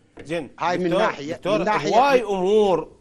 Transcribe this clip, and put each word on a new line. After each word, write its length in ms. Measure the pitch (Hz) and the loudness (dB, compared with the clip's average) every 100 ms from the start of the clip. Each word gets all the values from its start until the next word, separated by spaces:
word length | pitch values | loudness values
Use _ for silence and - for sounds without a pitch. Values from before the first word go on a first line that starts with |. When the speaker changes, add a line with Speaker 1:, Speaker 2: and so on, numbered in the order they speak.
| _ - | _ -20
Speaker 1:
زين، 260 | - 170 120 - | -8 -8 -8 -6
Speaker 2:
هاي 180 | 160 175 | -4 -2
من 120 | 175 | 0
Speaker 1:
دكتور، 120 | 180 | 0
Speaker 2:
ناحية، 320 | 170 - 143 | 0 -4 -10
Speaker 1:
دكتور، 240 | 165 175 180 | -6 -2 0
Speaker 2:
من 60 | |
ناحية 320 | 208 208 151 214 | 0 -2 2 2
Speaker 1:
هواي 260 | 277 262 | 4 2
أمور 760 | 208 190 185 214 202 160 - - | 0 -2 2 2 4 0 -2 -16